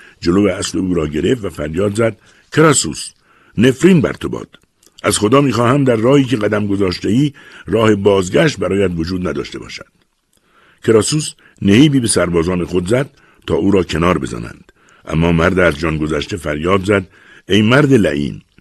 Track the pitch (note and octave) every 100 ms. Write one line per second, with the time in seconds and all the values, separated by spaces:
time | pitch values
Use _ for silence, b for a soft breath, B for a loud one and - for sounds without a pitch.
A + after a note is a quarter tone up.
0 | B B E2+ F#2+ G2+ F#2+ F#2 F2 F#2 E2+
1 | D2+ D2+ F2+ B2+ F#2+ D#2 D2+ D#2+ G#2 G#2
2 | A2+ G#2 b b b - D#3+ C3+ E2 C2+
3 | - _ b b b b B2+ B2 F3+ F3
4 | E2+ - C2+ A#1 - _ _ _ _ _
5 | F#2+ - G#2 C3+ C#3+ A2 A#2+ C#3+ C3 A2+
6 | A#2 C#3+ B2+ A#2 G#2 G#2 G#2 G2 F#2+ F2+
7 | F#2+ A#2 D3 B B B B G#2+ A2 G2+
8 | G2 G2 F#2 G#2 D#3+ G2 F#2 G2 F#2+ E2
9 | E2 F#2 F2+ C#2 - - - - - _
10 | _ _ _ _ b b b b - A2
11 | G2 D3+ D3 - b b G2 G#2+ D#3 C#3
12 | A2+ - F2 E2+ E2 F2+ E2 F2+ F2+ B2
13 | C#3+ _ b b - D#2+ F#2+ G2+ E2+ D#2+
14 | F2 D#2+ B1 A#1 A1+ - _ b b b
15 | b D#2 E2+ E2 E2+ F#2 F2 C#2+ E2 D#2
16 | D2+ D2+ C#2 E2 D#2+ D2+ E2+ G2 F#2 G2+
17 | F#2 b b b b G2+ G#2+ C3 C#3+ B2+
18 | E2+ C#2+ C#2 C#2 _ _